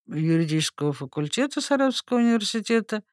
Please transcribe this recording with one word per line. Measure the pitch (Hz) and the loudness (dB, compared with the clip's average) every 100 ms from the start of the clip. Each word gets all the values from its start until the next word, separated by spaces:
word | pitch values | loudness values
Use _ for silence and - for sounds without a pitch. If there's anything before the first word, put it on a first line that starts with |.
| - | -10
юридического | 139 160 165 160 156 151 - 147 | -2 2 2 2 0 -2 -2 -4
факультета | 139 135 - 147 - 269 294 | -4 -6 -4 -4 -2 -2 -2
Саратовского | - 277 269 240 - 247 | 0 2 2 0 -2 2
университета, | 233 233 208 226 202 226 - 214 - | 4 2 0 -4 0 -2 0 -8 -8